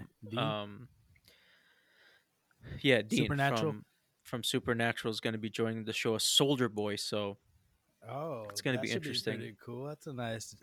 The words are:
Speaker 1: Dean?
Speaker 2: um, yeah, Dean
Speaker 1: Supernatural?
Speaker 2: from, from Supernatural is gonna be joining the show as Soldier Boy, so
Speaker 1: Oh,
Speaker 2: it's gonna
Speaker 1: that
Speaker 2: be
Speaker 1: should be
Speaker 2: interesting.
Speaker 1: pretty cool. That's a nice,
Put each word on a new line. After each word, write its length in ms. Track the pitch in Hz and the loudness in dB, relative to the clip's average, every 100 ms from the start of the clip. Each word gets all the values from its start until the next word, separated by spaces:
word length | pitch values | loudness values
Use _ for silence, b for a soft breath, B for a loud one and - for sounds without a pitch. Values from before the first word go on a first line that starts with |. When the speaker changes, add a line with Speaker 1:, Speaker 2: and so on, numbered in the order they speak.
| 101 _ 110 | -6 _ -8
Speaker 1:
Dean? 100 | 110 | -2
Speaker 2:
um, 480 | 110 107 104 104 120 _ _ _ b b b b b b b b b b b _ _ _ - 139 | -2 -2 -6 -12 -18 _ _ _ b b b b b b b b b b b _ _ _ -12 0
yeah, 200 | 139 123 | 6 6
Dean 220 | 110 - | 4 2
Speaker 1:
Supernatural? 480 | 117 139 139 120 107 | 2 2 4 4 0
Speaker 2:
from, 140 | 107 - _ _ _ | -2 -10 _ _ _
from 200 | - 123 | -10 -6
Supernatural 680 | 110 131 - 117 117 117 120 | -2 0 0 2 4 2 0
is 80 | 104 | -2
gonna 180 | 120 110 | -2 -2
be 120 | 110 | -4
joining 360 | - 113 113 107 | 0 0 0 -4
the 80 | |
show 220 | 110 120 110 | 0 2 2
as 80 | |
Soldier 460 | - - 139 139 123 | 4 6 6 4 2
Boy, 260 | 107 104 104 | 2 -2 -2
so 420 | - 107 101 101 _ _ _ _ _ _ 113 | -2 -2 -2 -6 _ _ _ _ _ _ -12
Speaker 1:
Oh, 400 | 127 160 127 107 | -8 -6 -8 -8
Speaker 2:
it's 120 | 101 | -6
gonna 160 | 143 123 | -2 -2
Speaker 1:
that 40 | |
Speaker 2:
be 40 | 110 | -2
Speaker 1:
should 140 | 110 | -2
be 80 | 151 | -2
Speaker 2:
interesting. 280 | - - 110 | -4 -2 -4
Speaker 1:
pretty 180 | 117 104 | -6 -12
cool. 220 | - 120 139 | -12 -10 -10
That's 220 | 151 165 | -10 -10
a 60 | |
nice, 420 | 127 117 113 - 104 | -6 -4 -4 -8 -14